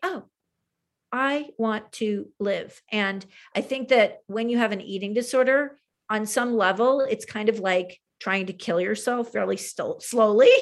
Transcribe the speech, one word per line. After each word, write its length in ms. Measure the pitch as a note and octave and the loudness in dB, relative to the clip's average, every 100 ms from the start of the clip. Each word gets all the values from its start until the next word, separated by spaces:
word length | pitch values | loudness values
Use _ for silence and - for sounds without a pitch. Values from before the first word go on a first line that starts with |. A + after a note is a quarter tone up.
"Oh, 220 | F#4 C#4+ - _ _ _ _ _ _ _ _ | -6 -6 -12 _ _ _ _ _ _ _ _
I 380 | B3 C4+ D4 C#4+ - | -4 -2 -2 -6 -4
want 340 | A3 G#3+ - | -2 -2 -8
to 340 | - G#3+ G3+ - - | -6 -4 -4 -6 -6
live." 400 | G3+ F3+ D#3+ - - | -4 -4 -8 -16 -8
And 340 | G#3+ G3 G3 - - - - | -4 -4 -6 -12 -20 -10 -6
I 60 | |
think 260 | G#3+ C4 C4 | -4 -4 2
that 320 | B3+ G3+ - - | 4 4 0 -8
when 220 | G#3+ A#3 | -4 -2
you 100 | A#3+ | 0
have 120 | A3 | 0
an 100 | G3 | -2
eating 320 | - G3 G3+ A3 | -8 -8 -4 -4
disorder, 640 | A#3+ C4 C4 C4+ C#4+ - _ _ - | 0 0 2 2 0 -8 _ _ -6
on 160 | G#3+ G#3+ | -4 -2
some 300 | B3+ B3 A3+ | -2 0 2
level, 460 | F#3+ F#3+ B3+ C#4 | 2 4 2 2
it's 240 | C4+ G#3+ - | 0 -4 -6
kind 240 | G#3+ G#3+ | -4 -2
of 100 | G#3 | 0
like 400 | F#3+ F#3 F3+ - _ - | 0 0 -2 -12 _ -10
trying 260 | F#3 F#3+ F#3+ | -4 -2 -4
to 80 | |
kill 260 | F#3 - E3+ | -8 -2 -2
yourself 520 | F#3+ G#3+ B3 B3 A#3 | 0 -2 -2 -2 -2
fairly 260 | G#3+ F#3+ G3 | -4 -2 -4
sto-, 420 | - - E3+ D#3+ | -6 -8 -6 -8
slowly. 520 | - A#3 G#3+ G#3 F4+ C5 | -4 2 4 8 8 8